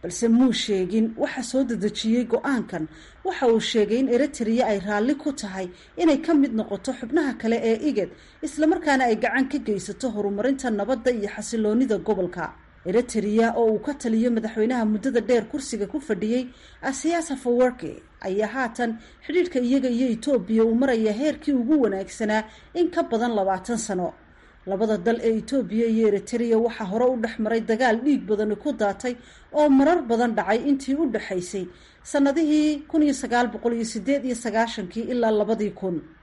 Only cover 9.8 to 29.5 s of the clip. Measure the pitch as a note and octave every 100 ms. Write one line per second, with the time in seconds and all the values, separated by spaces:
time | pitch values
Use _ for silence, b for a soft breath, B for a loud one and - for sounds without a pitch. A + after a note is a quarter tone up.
9.8 | G3 F#3+ C4 G#3 G3+ G3+ A#3+ C4+ B3+ G#3
10.8 | G3+ C4 B3+ A#3+ G3+ - G#3 A3+ G#3+ A3
11.8 | B3+ G3+ F#3+ G3 F3+ F3+ D#3 - - -
12.8 | F3 G#3 A#3+ A3+ G3+ A3 A3+ A3+ A3+ G#3+
13.8 | B3 C#4+ A#3 A3 A#3+ A3+ A3 A3+ A3 B3+
14.8 | A3 G#3+ C4 A#3 A3+ A#3+ A#3 D4 - G#3+
15.8 | G3+ D4+ - G3 G#3+ B3 B3+ B B B
16.8 | - C4+ D#4 E4+ D#4+ C4+ B3 A#3+ B3+ B3
17.8 | E3 - - _ G3 F#3+ G#3 B3+ A#3+ A#3
18.8 | A#3+ A3+ B B - E4 F4+ B3+ A#3+ C4+
19.8 | B3+ A#3+ C4 A3 C#4+ B3+ F3+ A3 A3+ A3+
20.8 | C4+ A3+ G#3+ G#3 D4+ D4 - C4 A#3 D#4
21.8 | A3 F#3+ F#3 - G#3+ G#3+ A3 B B E4+
22.8 | F4 E4+ - A3+ A#3+ A3 F#3+ F#3 F#3 A3+
23.8 | - F#3 E3+ - - b b b - F#3+
24.8 | A3 G#3 F#3 A#3 A#3 A3 - C#4 F3+ G#3+
25.8 | A#3 A3 A3 G3+ F#3+ A#3+ A#3+ A3 A3+ A3+
26.8 | G3 G#3+ B3 B3+ A3 - G#3+ A3+ A3+ A3+
27.8 | B3+ A3+ C4+ C4+ F#3 G#3 G#3+ G#3 D4 C4
28.8 | G#3 G3 B3 B3 B B B